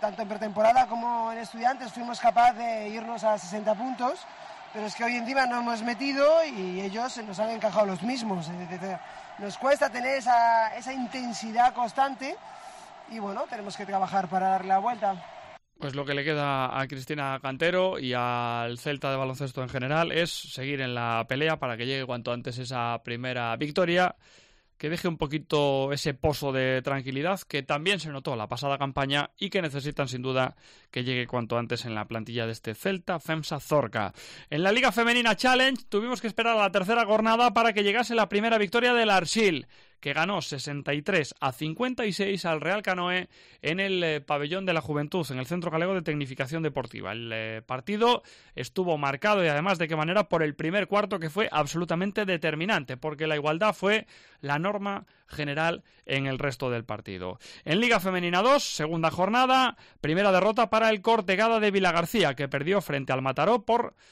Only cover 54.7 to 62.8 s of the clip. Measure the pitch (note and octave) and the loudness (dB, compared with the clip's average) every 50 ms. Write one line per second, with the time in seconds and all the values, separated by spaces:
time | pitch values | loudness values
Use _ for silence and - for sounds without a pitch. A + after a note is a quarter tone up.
54.7 | G#3 G3+ G3+ G3+ G3 G3+ - - _ _ _ _ - - D3 C#3+ C#3+ D3+ D#3+ E3 | -2 -2 -4 -4 -6 -6 -8 -12 _ _ _ _ -8 -6 -6 -4 -2 0 0 0
55.7 | F3 - - _ _ _ _ - C3+ C#3 C#3 C#3 C3 B2+ - C#3+ B2 - C#3 B2+ | 0 -2 -6 _ _ _ _ -2 -2 0 0 0 -2 -2 -2 -4 -2 -2 -2 -2
56.7 | A#2+ A#2 A2+ - G#2+ G2+ - - G2 F2+ F2+ F2+ F2+ - - - - - - - | -2 -2 -4 -6 -8 -8 -8 -8 -8 -6 -6 -8 -8 -10 -14 -20 -20 -12 -4 -2
57.7 | D#3 G#3 A#3 A#3 A#3 G3 E3+ F#3+ F#3 F3+ F3 F3 F3 F3+ G#3 B3+ C#4+ C#4+ - - | 0 2 4 2 2 2 2 0 -2 0 0 0 2 2 4 4 4 4 2 0
58.7 | - - D3+ D#3 E3+ E3 D#3+ D#3+ D3+ E3 F#3 G3 A3+ B3 C4 B3+ C4 C4 C4 A#3 | -4 -4 -2 -2 0 0 0 0 2 2 2 2 4 4 4 6 6 4 4 2
59.7 | - - - - _ _ - D3 D#3+ F#3 G#3 G3+ F#3 F3+ F#3 G#3+ G#3+ A#3+ A#3 A#3 | 0 -4 -14 -20 _ _ -2 0 2 4 4 6 6 6 4 4 4 4 2 4
60.7 | A3 A3 A3+ A3 A3 G3+ F3+ A3+ A3+ A3+ F#3 F#3 F#3+ F#3 A3 A3+ A3+ A3 G#3+ G#3 | 4 4 4 4 2 2 4 4 4 4 4 2 2 4 4 4 4 4 4 4
61.7 | F#3+ G3 F#3 F3+ D#3+ F3 E3+ - - A3+ F3 C#3+ C3 - C#3 C#3 D3 C#3 C#3 E3 | 4 4 4 4 4 2 0 2 2 2 2 2 2 0 -2 -2 -2 -2 0 2
62.7 | G3 G3+ | 2 2